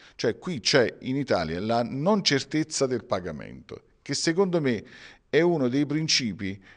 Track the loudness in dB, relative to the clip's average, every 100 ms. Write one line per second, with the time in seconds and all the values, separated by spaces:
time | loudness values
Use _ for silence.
0 | -20 -4 -2 -2 -6 -4 2 4 4 0
1 | -4 -4 0 0 0 -2 0 0 0 -2
2 | 2 2 2 0 0 -4 -2 0 0 -2
3 | -4 -4 -4 -10 -12 -16 -16 -18 _ _
4 | -8 -2 0 2 2 2 2 0 -4 -20
5 | -20 -20 0 4 4 4 2 2 0 0
6 | 0 0 0 -4 -6 -8 -14